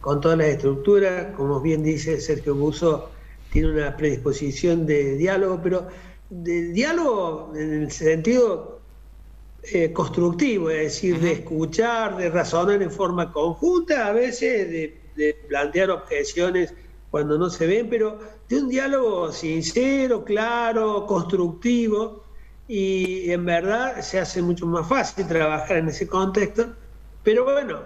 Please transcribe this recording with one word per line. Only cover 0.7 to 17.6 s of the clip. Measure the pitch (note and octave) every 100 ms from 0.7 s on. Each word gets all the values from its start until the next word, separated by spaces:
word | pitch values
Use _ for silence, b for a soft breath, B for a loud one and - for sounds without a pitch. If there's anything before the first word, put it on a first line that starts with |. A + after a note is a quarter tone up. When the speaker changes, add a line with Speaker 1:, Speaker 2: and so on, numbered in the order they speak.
| C#3 - G3+ G3 F3+ F3+
Speaker 1:
Como | - C#3 C#3+
bien | D3+ D#3
dice | D#3 D#3 D#3+ D3+
Sergio | - D3 D3
Buso, | C#3 D3 - E3+ D3+ - B B B -
tiene | - D#3
una | D3+ D3 C3+
predisposición | D3+ B2 D3 C3+ C#3+ C3+ F3+ E3+ D#3
de | D3 C#3 C3+
diálogo, | F3+ F#3+ F#3+ F3+
pero | F3 F3+ F3 B B B -
de | F3+ E3+ E3+ E3+
diálogo | F3 C#4+ E4+ D#4 G#3+ F3 D#3 D#3+ D#3
en | D#3 D3+
el | D3
sentido, | - D#3+ D#3+ D#3+ B3 A#3 C#3+ - - - - - - - - - -
eh, | - F3 D#3+
constructivo, | E3+ B2+ - F3 E3+ C#4+ G#3 E3
es | D#3
decir, | D#3 - F#3+ E3+
de | E3+
Speaker 2:
Ujú. | D#3
Speaker 1:
escuchar, | - D#3 D#3+ F#3+ A3+ A#3 A3 F#3
de | F3
razonar | E3+ - E3 F#3 G3+
en | F3+
forma | - F#3 F3 E3+
conjunta, | D3+ D#3+ E3 E4 F4+ E4+ D4 G#3
a |
veces | A3 B3+ - C4 A#3 F3+
de, | E3 D#3 - - -
de | D3+ D3+ D3
plantear | C#3+ D3 E3+ F#3+
objeciones | F3 - D3 C#3 - F3+ F3+ D#3+ B B B -
cuando | D3+ D3 D3+
no | F3+
se | F3+